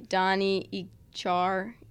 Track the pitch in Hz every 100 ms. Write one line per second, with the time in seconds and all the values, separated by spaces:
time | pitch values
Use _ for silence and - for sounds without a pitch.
0 | - 185 185 190 196 190 - 196 185 -
1 | - - 185 180 180 190 208 233 -